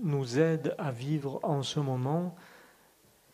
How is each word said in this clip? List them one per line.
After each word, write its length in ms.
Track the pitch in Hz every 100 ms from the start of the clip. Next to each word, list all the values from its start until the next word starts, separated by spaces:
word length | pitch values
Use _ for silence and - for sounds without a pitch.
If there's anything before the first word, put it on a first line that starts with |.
nous 360 | 180 143 127 127
aident 360 | 165 160 - -
à 120 | 147
vivre 500 | 117 135 151 135 139
en 180 | - 139
ce 160 | 127 151
moment, 560 | 135 127 131 165 180 - - - - - - _ - _ _